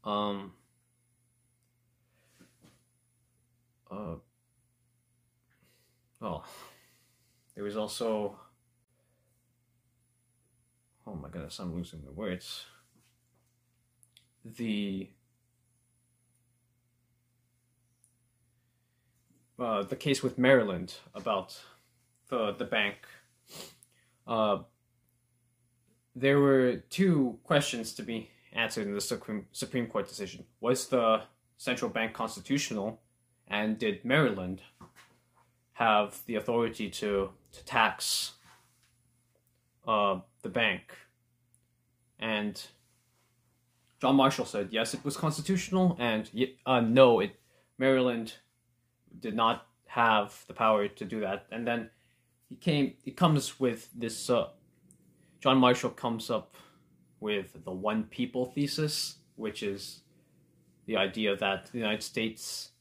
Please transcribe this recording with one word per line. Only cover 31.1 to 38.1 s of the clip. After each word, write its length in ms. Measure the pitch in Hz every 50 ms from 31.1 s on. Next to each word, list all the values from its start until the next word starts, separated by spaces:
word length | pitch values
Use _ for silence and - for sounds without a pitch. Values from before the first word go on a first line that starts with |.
| 110 107 - - _ _ _ _ _
central 340 | _ - 135 123 123 127 110
bank 220 | - 113 113 110
constitutional, 880 | - - 117 110 - 101 90 - 139 - - - 113 104 98 110 117 - _ _ _ _ _ _ _ _ _ -
and 300 | 101 104 107 110 110 110
did 260 | 117 107 101 - -
Maryland 580 | 120 135 151 151 120 101 95 90 90 95 92 - - _ _ - - _ - - _ _ _ _ _ _ _ _ _ _ _ _ _ _
have 460 | - 117 113 107 107 104 98 - - -
the 80 | - 113
authority 540 | 104 - - 120 120 117 113 113 - 110 95
to, 400 | - - 107 104 101 98 95 95 - _ _ _
to 120 | - - -
tax, 680 | - - 120 110 104 - - - -